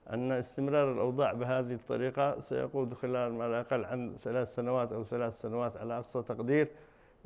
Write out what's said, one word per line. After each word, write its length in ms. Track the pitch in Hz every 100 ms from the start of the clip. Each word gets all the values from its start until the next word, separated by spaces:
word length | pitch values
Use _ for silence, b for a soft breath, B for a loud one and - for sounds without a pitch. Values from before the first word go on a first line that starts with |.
| -
أن 200 | 113 127
استمرار 600 | 127 - - 139 147 139
الأوضاع 400 | 117 120 127 127
بهذه 400 | 117 123 131 123
الطريقة 680 | 123 - 120 127 127 139 127
سيقود 540 | - 127 131 139 123
خلال 380 | 127 123 127 120
ما 160 | 117 117
لا 100 | 117
يقل 260 | 120 127
عن 320 | 101 123 120 120
ثلاث 340 | - 123 120
سنوات 380 | - 120 127 117
أو 120 | 110
ثلاث 360 | 110 120 117 110
سنوات 360 | 113 117 120 90
على 220 | 110 117
أقصى 240 | 123 127
تقدير 460 | 117 113 120 147 147 B B B B B